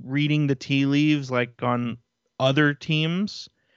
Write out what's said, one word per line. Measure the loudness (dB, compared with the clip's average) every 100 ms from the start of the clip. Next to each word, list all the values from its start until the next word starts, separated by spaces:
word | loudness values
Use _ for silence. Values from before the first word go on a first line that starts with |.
reading | -6 -2 0 2 2
the | 0
tea | 0 0 2
leaves, | 2 2 2 0
like, | -2 -2 -4
on | -2 -2 -2 -8 _ _ _ -2
other | 0 4 2 0
teams, | -2 -2 0 -2 -4 -8 -18 _ _